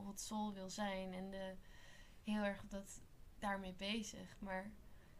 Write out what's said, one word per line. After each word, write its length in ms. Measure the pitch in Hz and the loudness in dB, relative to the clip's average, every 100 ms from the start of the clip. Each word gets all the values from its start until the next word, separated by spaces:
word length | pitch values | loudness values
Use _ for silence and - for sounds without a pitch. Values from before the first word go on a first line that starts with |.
| 202 | -4
old 140 | 196 | -4
soul 320 | - 214 214 | 2 4 4
wil 160 | 196 190 | 2 -2
zijn. 420 | 196 202 190 190 | 2 4 4 2
En 180 | 185 190 | 0 -2
de, 240 | 190 190 190 - - - - - - | 0 -2 -2 -8 -12 -12 -12 -12 -4
heel 200 | - 214 | 2 6
erg 220 | 202 196 208 | 6 4 -2
dat, 320 | 202 202 - - - - - | -4 -4 -8 -10 -12 -12 0
daarmee 340 | 208 196 190 | 4 4 2
bezig. 600 | 185 196 226 214 - 185 - | 0 2 4 2 -4 -8 -4
Maar 300 | 202 185 202 - - - - | 0 0 0 -6 -12 -12 -12